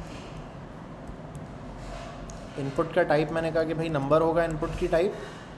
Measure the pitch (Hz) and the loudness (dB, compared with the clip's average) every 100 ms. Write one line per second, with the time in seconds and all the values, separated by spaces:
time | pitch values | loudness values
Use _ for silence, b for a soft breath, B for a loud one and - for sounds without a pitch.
0 | B B B B - - - - - - | B B B B -12 -12 -12 -12 -12 -12
1 | - - - - - - - - - - | -12 -12 -10 -10 -10 -10 -10 -10 -10 -8
2 | - - - - - - 139 135 156 180 | -10 -10 -10 -10 -10 -4 -2 0 2 4
3 | 165 151 156 165 160 160 160 160 165 151 | 6 6 4 2 2 2 2 2 0 2
4 | 139 156 165 165 165 156 165 - 175 165 | 6 6 6 4 2 2 -2 0 2 4
5 | 196 - B B B | 4 0 B B B